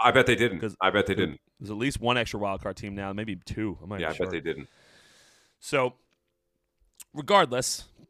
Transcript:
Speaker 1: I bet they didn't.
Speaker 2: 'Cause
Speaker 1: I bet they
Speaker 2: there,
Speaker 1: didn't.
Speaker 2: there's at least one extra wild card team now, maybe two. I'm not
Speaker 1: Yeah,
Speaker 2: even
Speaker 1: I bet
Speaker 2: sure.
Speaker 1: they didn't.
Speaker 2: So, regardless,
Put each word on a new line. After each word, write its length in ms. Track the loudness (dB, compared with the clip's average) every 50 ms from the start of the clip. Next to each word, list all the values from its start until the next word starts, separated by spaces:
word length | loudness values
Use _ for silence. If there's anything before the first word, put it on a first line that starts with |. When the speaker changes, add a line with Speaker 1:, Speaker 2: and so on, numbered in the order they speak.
Speaker 1:
I 100 | 4 6
bet 140 | 8 6 6
they 100 | 6 4
didn't. 240 | 4 4 0 0 -2
Speaker 2:
'Cause 160 | -6 -6 -2 0
Speaker 1:
I 80 | 2 4
bet 160 | 4 4 2 2
they 60 | 2
Speaker 2:
there, 120 | 0 0 -2
Speaker 1:
didn't. 140 | -2 -8 _ _ _ -16
Speaker 2:
there's 120 | -12 -10
at 60 | -6 -4
least 240 | -4 -4 -4 -2
one 160 | 0 0 2 0
extra 200 | 0 -2 -4 -4
wild 240 | -4 -4 -4 -4
card 140 | -6 -8 -8
team 180 | -8 -10 -10 -8
now, 180 | -6 -6 -6 -6
maybe 240 | -6 -6 -6 -8 -10
two. 400 | -10 -10 -6 -4 -4 -4 -4 -8
I'm 60 | -10 -10
not 120 | -6 -4
Speaker 1:
Yeah, 60 | -4 -4
Speaker 2:
even 80 | -2
Speaker 1:
I 20 | -2
bet 60 | -4
Speaker 2:
sure. 60 | -4
Speaker 1:
they 100 | -4 -6
didn't. 260 | -4 -4 -6 -6 -8 -18 _ _ _ _ _ -20 _ _ _ _ _ _ _ _ _ _ _ _
Speaker 2:
So, 320 | -10 -2 0 0 0 0 -2 _ _ _ _ _ _ _ _ _ _ _ _ _ _ _ _ _ _ _ _ -20 -20 _ -12
regardless, 720 | -8 0 4 6 6 6 4 2 -2 -2 -2 -4 -8 -10 -16 _ _ -20